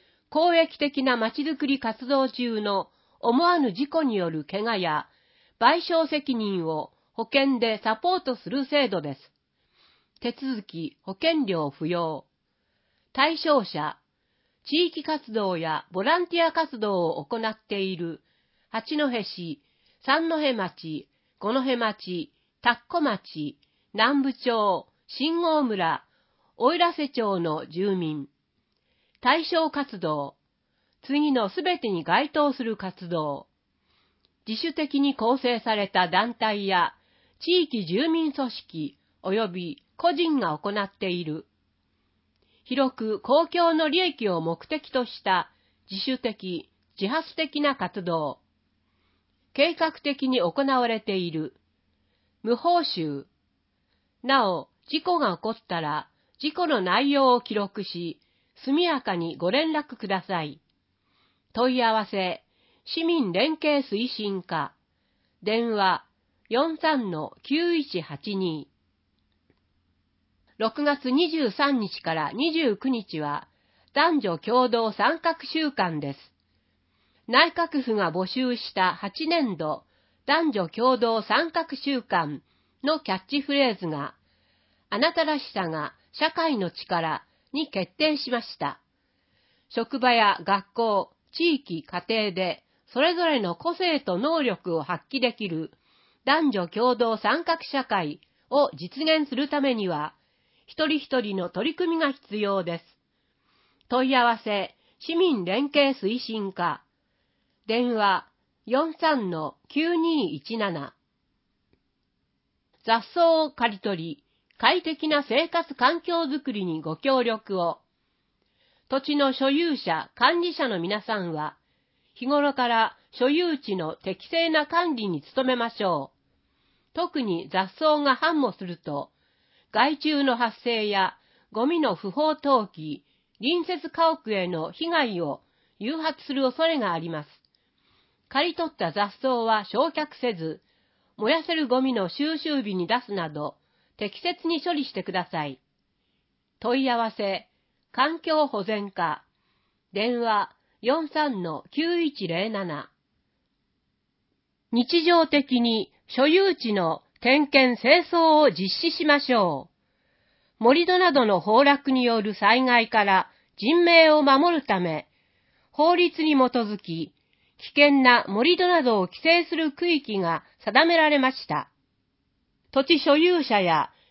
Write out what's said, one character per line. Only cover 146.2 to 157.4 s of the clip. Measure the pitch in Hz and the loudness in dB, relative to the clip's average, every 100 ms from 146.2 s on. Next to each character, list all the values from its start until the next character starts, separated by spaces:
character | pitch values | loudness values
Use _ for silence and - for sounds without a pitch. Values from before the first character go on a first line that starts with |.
| _ _ _ _ | _ _ _ _
問 | 220 262 | -2 0
い | 262 | 2
合 | 240 | 0
わ | 226 | -2
せ、 | - 202 190 - _ _ _ _ | -2 -4 -4 -8 _ _ _ _
環 | - 285 330 | -2 -2 -2
境 | 330 311 285 | -2 0 0
保 | 214 | -2
全 | 190 214 202 | -4 -4 -6
課。 | - 165 - _ _ _ _ _ _ _ | -4 -4 -4 _ _ _ _ _ _ _
電 | 190 226 240 | -4 -2 0
話、 | 233 208 180 _ _ _ | 0 0 -2 _ _ _
四 | 226 311 302 | -2 0 -2
三 | 311 294 208 | -2 -2 -2
の | 175 151 - | -6 -8 -8
九 | 277 330 349 | -4 -2 0
一 | 320 - 180 | -2 -2 -4
零 | 165 214 | -4 -4
七。 | 208 180 147 - _ _ _ _ _ _ _ _ _ _ _ _ _ _ _ _ _ _ | -4 -6 -8 -10 _ _ _ _ _ _ _ _ _ _ _ _ _ _ _ _ _ _
日 | 233 240 339 | -2 2 2
常 | 320 339 320 | 4 4 4
的 | 285 277 254 | 2 2 2
に | 240 226 - _ _ | 2 0 -4 _ _
所 | - 285 | 2 4
有 | 349 392 | 6 4
地 | 311 226 | 2 -2
の | 202 165 - - _ | 0 0 -2 -8 _
点 | 240 277 | 2 4